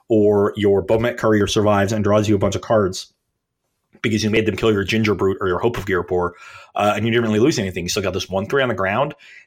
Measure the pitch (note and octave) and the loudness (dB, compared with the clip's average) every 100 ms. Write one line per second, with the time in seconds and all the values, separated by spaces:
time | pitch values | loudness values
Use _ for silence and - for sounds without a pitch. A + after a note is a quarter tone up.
0 | - A2+ G#2 G#2 G#2 - G#2 G2 F2+ A2+ | -2 2 4 4 0 0 2 2 2 0
1 | A#2 A#2+ A2+ G#2+ G2 - G#2 G2+ G2 A2 | 0 -2 2 2 2 0 2 2 2 0
2 | G#2 G#2+ G2+ G#2 G2 - - A2+ F#2+ F#2+ | 2 2 2 0 0 -4 0 0 0 -4
3 | - _ _ _ _ _ _ _ _ _ | -14 _ _ _ _ _ _ _ _ _
4 | A#2 G#2+ G#2+ A2 G#2+ F#2 A2+ G#2 F#2+ A2 | -2 0 0 0 0 0 0 0 0 0
5 | G#2+ F2+ F#2+ G2 G2 F2+ - F2+ G2 F2+ | 0 0 0 0 -2 0 -2 -2 -2 -4
6 | - F2+ F2 - - - - - G#2 G#2 | -2 -2 -4 -6 -20 -20 -10 -2 0 0
7 | A2+ A#2 A2+ G#2+ B2 C#3+ F#2+ F2+ F2 - | 0 0 2 2 2 2 -4 -6 -6 -4
8 | F#2+ - - F#2+ G2+ C#3 C3 G2+ F#2+ G#2+ | -4 -4 -4 -6 -2 -2 0 -2 -2 -2
9 | D3 - - - | -4 -6 -20 -20